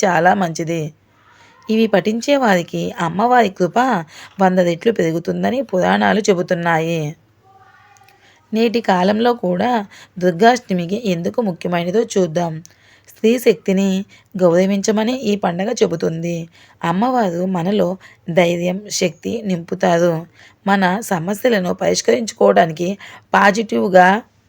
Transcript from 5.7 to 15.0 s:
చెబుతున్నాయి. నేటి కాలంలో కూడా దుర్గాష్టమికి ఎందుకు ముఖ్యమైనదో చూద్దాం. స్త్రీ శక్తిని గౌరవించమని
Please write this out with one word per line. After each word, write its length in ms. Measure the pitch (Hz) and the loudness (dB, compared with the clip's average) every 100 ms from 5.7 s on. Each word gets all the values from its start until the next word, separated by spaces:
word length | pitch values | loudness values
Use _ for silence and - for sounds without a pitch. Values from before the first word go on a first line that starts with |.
| 185 180 202 202 196 | 0 2 2 2 2
చెబుతున్నాయి. 960 | 208 175 180 170 170 165 165 165 151 - _ _ _ _ _ _ _ _ _ _ _ _ - | 2 0 0 -2 0 0 0 -4 -6 -10 _ _ _ _ _ _ _ _ _ _ _ _ -6
నేటి 260 | 220 233 214 | -2 0 0
కాలంలో 520 | 208 180 190 214 240 | 0 2 2 2 0
కూడా 540 | 233 180 180 233 233 202 - - 185 | 0 -2 -2 0 -2 -4 -16 -18 -2
దుర్గాష్టమికి 840 | 180 165 233 247 - 180 170 214 | -2 4 4 2 -2 -4 -4 -4
ఎందుకు 360 | 196 170 170 226 | -4 -4 -4 -4
ముఖ్యమైనదో 600 | 214 170 180 175 175 214 | -4 -4 -4 -2 -2 -2
చూద్దాం. 600 | 233 208 175 160 170 160 - _ _ _ _ | 0 0 0 -2 -4 -6 -14 _ _ _ _
స్త్రీ 300 | - 220 247 | -2 0 2
శక్తిని 680 | 240 190 - 190 196 190 208 - _ 180 | 2 0 0 0 0 -2 -6 -16 _ 0
గౌరవించమని 800 | 180 175 190 202 202 208 | 4 4 2 0 0 0